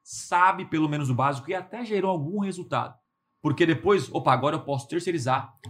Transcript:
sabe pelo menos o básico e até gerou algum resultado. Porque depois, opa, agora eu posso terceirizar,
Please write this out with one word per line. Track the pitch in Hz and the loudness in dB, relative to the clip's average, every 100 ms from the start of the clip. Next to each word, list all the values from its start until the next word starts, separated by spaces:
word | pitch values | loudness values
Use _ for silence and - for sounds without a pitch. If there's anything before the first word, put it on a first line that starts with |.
sabe | - - - 180 185 185 | -18 -16 -2 4 4 4
pelo | 180 160 151 | -2 0 0
menos | 147 139 | 0 0
o | |
básico | 123 135 135 - | 2 0 0 -4
e | |
até | 185 180 226 | -6 -6 -10
gerou | 226 202 190 | -4 -2 0
algum | 180 147 202 | -2 -2 -2
resultado. | 196 180 - 127 123 - _ _ _ _ | -4 -6 -6 -4 -4 -10 _ _ _ _
Porque | 151 139 | -2 2
depois, | 165 151 175 196 131 | 2 4 4 2 2
opa, | 151 143 | -2 2
agora | 123 143 156 | 2 2 -2
eu | |
posso | - 139 - | -4 -6 -4
terceirizar, | 170 185 170 127 131 - _ | -4 -2 -2 0 -2 -4 _